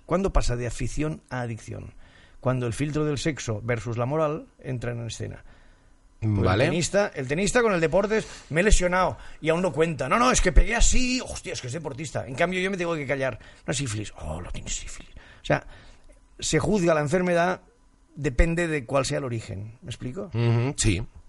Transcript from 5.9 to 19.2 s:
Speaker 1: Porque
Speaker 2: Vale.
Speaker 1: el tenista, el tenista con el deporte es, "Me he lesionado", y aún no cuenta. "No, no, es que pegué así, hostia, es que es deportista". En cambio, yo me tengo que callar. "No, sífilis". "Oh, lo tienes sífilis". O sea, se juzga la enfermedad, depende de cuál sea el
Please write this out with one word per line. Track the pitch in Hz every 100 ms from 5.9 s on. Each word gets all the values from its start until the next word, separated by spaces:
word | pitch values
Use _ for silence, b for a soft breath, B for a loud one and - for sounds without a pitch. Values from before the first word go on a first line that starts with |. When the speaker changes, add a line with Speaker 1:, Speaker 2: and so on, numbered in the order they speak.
| b _ -
Speaker 1:
Porque | 110 101
Speaker 2:
Vale. | 113 110
Speaker 1:
el | 151
tenista, | 170 - 196 208
el | 151 127
tenista | 151 208 247
con | 220
el | 175
deporte | 160 180 202 214
es, | - B -
"Me | 156
he |
lesionado", | 208 - 180 185 170 - B B
y | 151
aún | 165
no | 185
cuenta. | 151 165 135 135
"No, | 220
no, | 247
es | 185
que | 185
pegué | 135 202
así, | 233 - - 254 254
hostia, | - - -
es | -
que | 123
es |
deportista". | 160 151 120 143 - -
En |
cambio, | 131 170 185
yo | 190
me | 190
tengo | 170
que | 160 135
callar. | 139 131 - B B
"No, | -
sífilis". | 127 135 107 101 -
"Oh, | 76 82
lo | 85
tienes | - -
sífilis". | - - - - B B B
O |
sea, | - 147 - B B B B - _ -
se | - 156
juzga | 156 208 170
la | 156
enfermedad, | 147 185 180 170 180 - - _ _ _ _
depende | - 139 120 170 170 165
de | 151
cuál | 113 139
sea | 135
el | 147